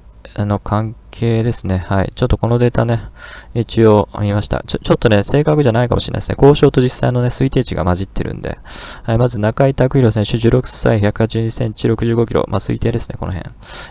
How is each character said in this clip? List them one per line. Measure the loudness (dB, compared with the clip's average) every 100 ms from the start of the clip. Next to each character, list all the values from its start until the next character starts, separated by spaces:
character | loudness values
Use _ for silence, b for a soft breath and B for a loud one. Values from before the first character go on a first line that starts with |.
| -20 -20 -18 -6
あ | -2
の、 | -2
関 | -2 -4 -4 -8 -18
係 | -6 -2 0
で | 0
す | -2 -2
ね。 | -4
は | -2 -2
い。 | -2 -2
ち |
ょ | 0
っ |
と | 0
こ | 2
の | 2
デ | 2
ー |
タ | 2 0
ね、 | -2 -4 B B B B
一 | -6 -4 4 6
応 | 6 2 -2
見 | -2
ま | -2
し | -2
た。 | -6 -4
ち | -6
ょ、 |
ち | 0
ょ | 2
っ |
と | 4
ね、 | 2
正 | 2 0
確 | 2 2
じ | 2
ゃ |
な | 2
い | 0
か | 0
も |
し | -2
れ |
な | -4
い |
で | -4
す |
ね。 | 4
交 | 6 6
渉 | 4
と | 4
実 | 0 0
際 | 0
の | 0
ね、 | -2
推 | 0 0
定 | 0
値 | -2 -2
が |
混 | -2 -2
じ | -2
っ |
て | -4
る | -6
ん | -6
で。 | -10 -12 B B B B
は | -2
い。 | 0
ま | 0
ず | 0
中 | -2 2 0
井 | 2
卓 | 2 4
大 | 2
選 | 2
手、 | 0 2
十 | 2
六 | 2 0
歳、 | -2 0 2
百 | 2 0
八 | -2
十 | 0
二 | -4
セ | -4 -6
ン |
チ、 | -2 -2
六 | 0 0
十 | 0
五 | 0
キ |
ロ。 | 0 -2
ま | -4
あ、 |
推 | -2 -2
定 | -2
で | -4
す | -6
ね、 | -10
こ | -8
の |
辺。 | -8 -10 -16 B B B